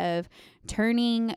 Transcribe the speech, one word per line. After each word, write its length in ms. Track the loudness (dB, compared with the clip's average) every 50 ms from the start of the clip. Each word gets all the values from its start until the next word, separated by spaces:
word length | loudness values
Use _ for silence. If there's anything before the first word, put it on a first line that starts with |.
of 280 | -2 -2 -2 -2 -4 -6 -16 -20 -20 -20 -20 _ -14
turning 680 | -8 -2 0 2 2 2 2 2 2 0 0 0 -2 -4